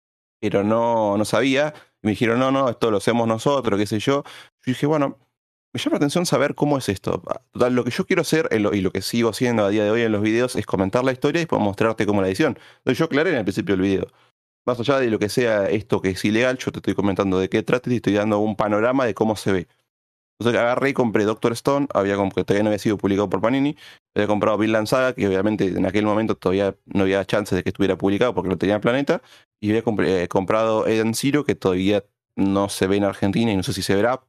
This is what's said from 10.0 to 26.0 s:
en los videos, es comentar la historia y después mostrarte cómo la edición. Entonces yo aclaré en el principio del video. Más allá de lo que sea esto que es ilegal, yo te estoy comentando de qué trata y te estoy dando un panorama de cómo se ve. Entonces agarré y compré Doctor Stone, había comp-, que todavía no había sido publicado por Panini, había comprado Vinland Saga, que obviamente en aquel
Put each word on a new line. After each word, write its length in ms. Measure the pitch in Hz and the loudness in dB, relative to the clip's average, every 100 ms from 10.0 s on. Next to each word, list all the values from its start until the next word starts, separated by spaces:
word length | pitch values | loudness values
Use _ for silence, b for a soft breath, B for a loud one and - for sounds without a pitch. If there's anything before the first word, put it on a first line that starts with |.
en 80 | 113 | 0
los 100 | 107 | 0
videos, 340 | 107 113 123 - | 0 0 0 -2
es 100 | 104 | -2
comentar 380 | 92 95 123 | 0 0 0
la 80 | 131 | -2
historia 280 | 127 147 160 | -2 -2 -2
y 20 | |
después 180 | 160 107 | 0 0
mostrarte 440 | 104 95 110 110 104 | 0 0 0 0 0
cómo 160 | 104 | 2
la 60 | 95 | 0
edición. 280 | 95 151 - B B | 2 0 -2 B B
Entonces 180 | - 127 | -2 0
yo 60 | 160 | 0
aclaré 260 | 135 165 | 0 0
en 60 | 143 | 0
el 60 | 101 | -2
principio 300 | 98 92 95 | -2 0 0
del 60 | |
video. 240 | 98 95 - b b _ _ _ - | 2 0 -4 b b _ _ _ -4
Más 140 | 120 | -2
allá 200 | 113 135 | 0 0
de 100 | 127 | 2
lo 100 | 104 | 0
que 100 | 104 | -2
sea 400 | - 120 107 98 | 0 0 2 0
esto 320 | 107 104 101 | -2 -2 -2
que 100 | 95 | -2
es 140 | 92 107 | -2 0
ilegal, 320 | 107 127 127 | 2 0 -2
yo 140 | - | -6
te 80 | 82 | -6
estoy 160 | 90 95 | -4 -2
comentando 440 | 98 95 101 92 | 0 0 0 0
de 100 | 95 | 0
qué 140 | 110 | -2
trata 260 | 107 123 - | 0 -2 0
y 40 | |
te 20 | 120 | -2
estoy 160 | 98 | 0
dando 260 | 101 107 104 | 0 2 0
un 160 | 107 101 | 0 -2
panorama 500 | 107 104 113 135 123 | 0 2 2 2 0
de 80 | 98 | 0
cómo 200 | 110 107 | 0 0
se 160 | - | 0
ve. 160 | 95 82 _ _ _ _ _ _ - | -2 -2 _ _ _ _ _ _ -6
Entonces 200 | 113 107 | 0 2
agarré 280 | 117 127 135 | 2 0 0
y 40 | |
compré 320 | 139 120 110 104 | 0 0 2 0
Doctor 260 | 110 120 | 0 -2
Stone, 340 | 117 - 139 143 | -2 0 0 0
había 220 | - 98 98 | 0 0 0
comp-, 180 | 98 | -2
que 100 | - 92 | -2 -2
todavía 180 | 101 | 0
no 60 | 107 | 0
había 100 | 104 | 0
sido 180 | 113 101 | -2 -2
publicado 320 | 95 98 101 | 0 0 0
por 120 | 95 | 0
Panini, 340 | 110 135 143 156 B B _ - | 0 0 -2 -4 B B _ -4
había 120 | 104 | -2
comprado 300 | 104 104 104 | 0 0 0
Vinland 300 | 110 110 107 | 0 0 0
Saga, 260 | 131 131 | 0 0
que 140 | 127 98 | 0 0
obviamente 380 | 95 101 107 98 | 0 0 0 -2
en 180 | 92 92 | -2 -2
aquel 200 | 98 | 0